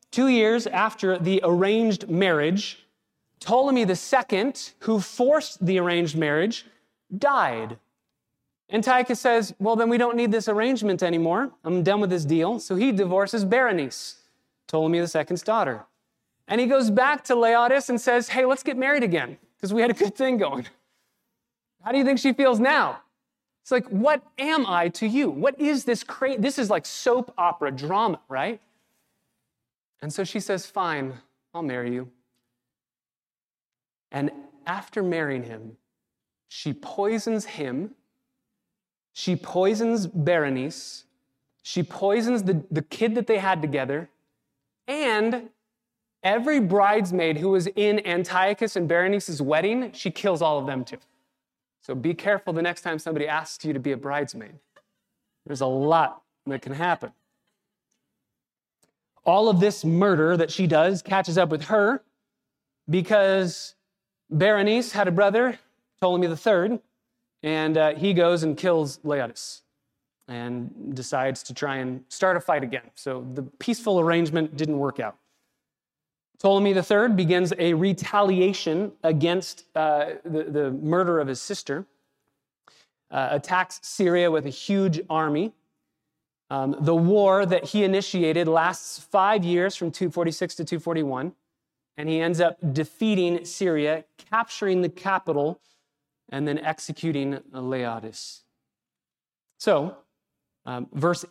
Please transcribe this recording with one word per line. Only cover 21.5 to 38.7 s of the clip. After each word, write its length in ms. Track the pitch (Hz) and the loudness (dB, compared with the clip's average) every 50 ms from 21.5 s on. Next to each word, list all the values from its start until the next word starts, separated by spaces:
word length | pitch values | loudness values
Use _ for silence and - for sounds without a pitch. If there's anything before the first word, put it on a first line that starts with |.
| _ _ _ _ _ _ 175 | _ _ _ _ _ _ -4
How 80 | 220 | 0
do 60 | 247 277 | 2 2
you 60 | 269 | 4
think 160 | 269 277 240 | 4 2 2
she 140 | - 269 247 | 2 2 2
feels 260 | - 277 262 240 214 | 4 4 4 4 4
now? 420 | 240 285 302 277 196 139 - - - _ _ _ _ _ _ _ _ _ _ _ | 4 4 4 4 2 0 -2 -6 -12 _ _ _ _ _ _ _ _ _ _ _
It's 100 | _ - | _ -2
like, 160 | 262 247 - - | -2 -2 0 0
"What 340 | 190 190 233 294 302 277 - _ _ - | -2 0 2 2 2 2 -2 _ _ -6
am 280 | 269 311 320 311 240 | -2 0 0 0 0
I 240 | 190 180 175 170 175 | 0 0 0 0 0
to 180 | 170 - 226 214 | -2 -2 -2 0
you? 220 | 226 277 277 190 | 0 0 0 0
What 300 | 135 139 190 285 277 - | 0 0 0 0 0 0
is 260 | 294 294 302 254 - | 0 0 0 0 0
this 180 | 247 233 - - | -2 -2 -2 -4
cra-," 340 | - - - 262 262 269 214 | -8 -6 -4 -2 -2 0 0
this 220 | 202 285 269 285 | -2 -2 0 -2
is 100 | 240 196 | 0 0
like 160 | 208 165 - | 0 0 -2
soap 460 | - - - - 254 240 254 247 - - - | -4 -10 -4 0 2 2 2 0 -4 -4 0
opera 340 | 175 175 160 - 151 139 | 0 0 0 0 -2 -4
drama, 480 | 135 127 143 151 190 208 226 214 156 - _ - | -4 -4 -4 -2 0 0 0 0 -2 -4 _ -8
right? 320 | 135 131 147 208 233 214 _ _ _ _ _ _ _ _ _ _ _ _ _ _ _ _ _ _ _ _ _ _ _ _ _ _ _ _ | -6 -4 -4 -4 -6 -8 _ _ _ _ _ _ _ _ _ _ _ _ _ _ _ _ _ _ _ _ _ _ _ _ _ _ _ _
And 100 | - 151 - | -12 -8 -6
so 100 | - 190 | -6 -6
she 160 | - - 214 | -4 -6 -6
says, 260 | 190 - 196 180 - | -4 -4 -4 -4 -6
"Fine, 480 | - - 196 185 170 156 143 135 135 127 120 - _ _ _ _ _ - | -6 -6 -4 -4 -2 -2 -4 -6 -8 -10 -12 -18 _ _ _ _ _ -12
I'll 100 | 170 165 | -8 -6
marry 300 | 135 127 123 120 120 123 | -6 -4 -4 -4 -4 -6
you." 160 | 123 127 123 - _ _ _ _ _ _ _ _ _ _ _ _ _ _ _ _ _ _ _ _ _ _ _ _ _ _ _ _ _ _ _ _ _ _ _ _ _ _ _ | -6 -8 -10 -16 _ _ _ _ _ _ _ _ _ _ _ _ _ _ _ _ _ _ _ _ _ _ _ _ _ _ _ _ _ _ _ _ _ _ _ _ _ _ _
And 200 | - 143 139 147 - - - - _ _ _ | -8 -6 -4 -6 -6 -8 -14 -20 _ _ _
after 380 | 170 180 202 190 - - 220 190 | -10 -8 -8 -10 -8 -6 -4 -4
marrying 400 | 180 170 165 156 147 135 127 120 | -2 -2 -2 -2 -4 -4 -6 -8
him, 340 | 117 113 110 113 110 113 _ _ _ _ _ _ _ _ _ _ _ _ _ _ _ | -10 -14 -16 -18 -20 -20 _ _ _ _ _ _ _ _ _ _ _ _ _ _ _
she 260 | - - - 151 135 | -18 -10 -8 -8 -8
poisons 720 | - - - - - 202 208 226 220 - 233 226 214 202 | -8 -10 -10 -6 -4 -2 -2 -2 -2 -2 -4 -4 -4 -4
him, 460 | - - 170 147 127 123 139 185 240 - _ _ _ _ _ _ _ _ _ _ _ _ _ _ _ | -8 -10 -10 -8 -6 -6 -6 -8 -8 -12 _ _ _ _ _ _ _ _ _ _ _ _ _ _ _